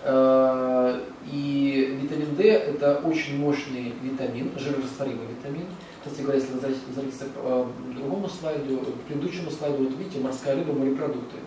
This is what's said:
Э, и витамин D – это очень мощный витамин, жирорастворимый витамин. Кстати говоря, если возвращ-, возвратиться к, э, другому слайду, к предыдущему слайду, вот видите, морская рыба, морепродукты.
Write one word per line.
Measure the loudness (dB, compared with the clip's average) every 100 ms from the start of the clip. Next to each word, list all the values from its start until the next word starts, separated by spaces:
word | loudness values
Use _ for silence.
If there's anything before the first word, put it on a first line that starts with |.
| 4
Э, | 6 8 8 6 4 2 4 4 2 -4 -12 -8
и | -4 0 2 4 4 2 0
витамин | -2 -2 -2 6
D – |
это | 8 8 4 2 4 4 2
очень | 0 0 0
мощный | 2 2 -2 -6 -6 -6
витамин, | -6 -4 -4 -4 -4 -4
жирорастворимый | -2 -2 -4 -4 -4 -4 -8
витамин. | -10 -8 -6 -8 -10 -14 -14
Кстати | -12 -6
говоря, | 0 2
если | 2
возвращ-, | -2 -2 -4 -4
возвратиться | -6 -6 -6 -10
к, | -6
э, | 0 2 0 -4 -10 -6
другому | -4 -2 -4
слайду, | -4 -4 -2 -2 -2
к | -2 -6 -6
предыдущему | -4 -4 -4 -6
слайду, | -4 -2 0 0
вот | 0
видите, | -6 -4
морская | -4 -2 0 0
рыба, | 0
морепродукты. | 2 2 2 0 -4 -6 -12